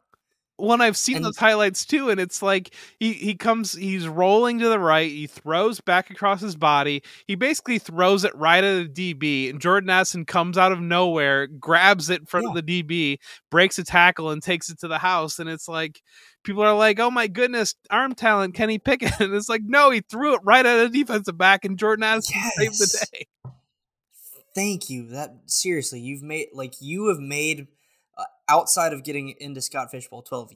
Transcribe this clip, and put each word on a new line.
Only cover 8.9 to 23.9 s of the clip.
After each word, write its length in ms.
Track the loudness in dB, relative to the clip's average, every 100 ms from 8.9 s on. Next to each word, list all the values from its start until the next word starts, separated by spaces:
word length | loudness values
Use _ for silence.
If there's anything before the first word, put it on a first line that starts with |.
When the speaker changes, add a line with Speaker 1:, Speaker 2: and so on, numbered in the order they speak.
| -6 -8
Speaker 1:
B, 360 | -4 -2 -2 -4
and 120 | -4
Jordan 280 | 0 0 2
Addison 360 | 2 2 -2
comes 340 | -2 -2 0 2
out 140 | 2
of 80 | 2
nowhere, 640 | -2 0 2 2 2 0 -2
grabs 640 | -6 0 4 6 4 0
it 80 | -6
in 40 | -4
front 220 | -4 -2
of 20 |
Speaker 2:
Yeah. 40 |
Speaker 1:
the 80 | -4
D 200 | -4 -4
B, 380 | -2 -2 -2 -4 -10 -20 _
breaks 260 | 2 2 0
a 60 |
tackle, 460 | 0 4 4 4 -4
and 120 | -6
takes 260 | -6 -6 -8
it 120 | -12
to 80 | -8
the 100 | -4
house, 400 | -2 -2 -4 -8
and 100 | -10
it's 200 | -10 -10
like, 340 | -8 -8 -10 _ _ -20 _
people 220 | -8 0
are 100 | 2 4
like, 220 | 4 4
"Oh 120 | 0
my 160 | 0 -2
goodness, 480 | 0 -2 0 -4 -6 -2
arm 260 | 0 0 0
talent, 380 | 2 2 0 -2
Kenny 240 | -2 -2
Pickett," 320 | -2 -2 0
<laughs> 80 | -2
and 120 | -2
it's 140 | -2 -2
like, 140 | -4
no, 260 | 0 4 4
he 100 | 4 -2
threw 240 | -4 0
it 60 | 2
right 240 | 6 6 6
at 140 | 4 2
a 20 |
defensive 500 | 0 0 -2 -4 2
back, 260 | 4 4
and 140 | 0 -2
Jordan 240 | 0 0
Addison 400 | 0 -2 -2 -6
saved 320 | -4 -2 -2 0
the 80 | 0
Speaker 2:
Yes. 240 | -2 -6
Speaker 1:
day. 140 | -10 -20 _ -20 -20 _ _ _